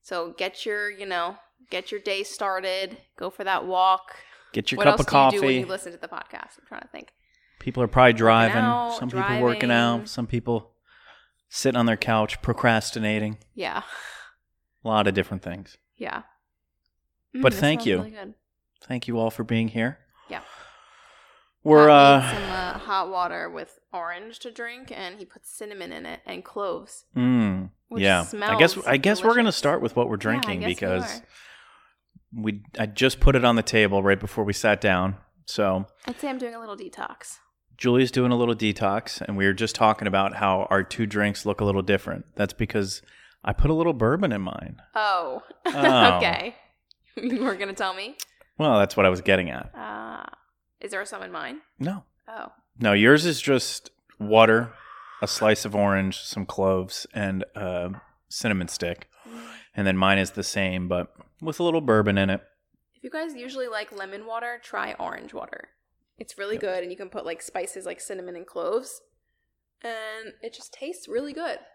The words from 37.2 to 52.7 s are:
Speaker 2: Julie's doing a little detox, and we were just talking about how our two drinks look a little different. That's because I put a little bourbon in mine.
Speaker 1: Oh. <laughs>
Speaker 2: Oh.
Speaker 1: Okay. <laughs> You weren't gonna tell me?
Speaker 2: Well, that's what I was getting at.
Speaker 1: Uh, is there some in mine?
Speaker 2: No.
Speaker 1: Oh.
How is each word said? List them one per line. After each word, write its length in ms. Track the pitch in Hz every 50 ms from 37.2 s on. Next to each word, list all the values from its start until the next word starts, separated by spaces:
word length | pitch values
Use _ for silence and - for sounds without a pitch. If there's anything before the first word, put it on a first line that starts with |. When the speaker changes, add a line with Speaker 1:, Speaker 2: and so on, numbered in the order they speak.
| - - - - _ _ _ _ _ _ _
Speaker 2:
Julie's 360 | _ - 127 120 127 131 123 -
doing 180 | 135 123 120
a 60 | 123
little 180 | 120 120 120 117
detox, 680 | 107 110 107 98 - 110 98 98 107 - - - -
and 160 | - - 101
we 80 | 98 98
were 80 | 98 98
just 220 | 95 113 110 -
talking 320 | - 120 107 107 - 110
about 280 | 101 95 98 98 98 -
how 320 | - 104 98 95 92 98 -
our 140 | 98 98 95
two 220 | - - - 113
drinks 380 | 104 104 104 104 104 98 - -
look 160 | 104 101 -
a 40 | 107
little 180 | 101 98 98 95
different. 440 | 92 101 95 - - 90 90 - _ _
That's 160 | - 104 92 -
because 480 | - 117 - - 110 101 95 - - _ _ _ _ - _ _ _ _
I 80 | - 101
put 200 | - - 139 160
a 20 |
little 180 | 160 165 170 156
bourbon 380 | 123 110 113 139 175 202 160
in 120 | 110 101 95
mine. 380 | 90 - - - - - - - _ _
Speaker 1:
Oh. 480 | 220 214 208 196 180 170 139 127 - - - -
<laughs> 120 | _ _
Speaker 2:
Oh. 500 | 359 285 - - - 131 123 113 - 185 90
Speaker 1:
Okay. 360 | - 175 170 - - 226 233 -
<laughs> 40 | _ _ _ _ _ _ _ _ _ _ _
You 240 | - 202 247 233 233 240
weren't 160 | 262 202 185
gonna 140 | 202 196 196
tell 220 | 190 214 190 185
me? 200 | 185 196 220 285 _ - _ _ _ _ _ _ _
Speaker 2:
Well, 200 | 151 156 - 104
that's 180 | 101 98 -
what 80 | - 98
I 20 | 95
was 120 | 92 92 -
getting 280 | - 98 92 90 85
at. 240 | 65 64 - - -
Speaker 1:
Uh, 480 | - - 214 107 104 110 - 226 - - - - _ _ _ _ _ _ _ _ _
is 100 | - 202
there 120 | 208 190 202
some 160 | 202 220 196 190
in 100 | 185 180
mine? 280 | 160 151 - 269 311 _ _ _ _
Speaker 2:
No. 260 | 131 165 196 190 - _ _ _ _ -
Speaker 1:
Oh. 240 | 220 226 - - _ _ _ _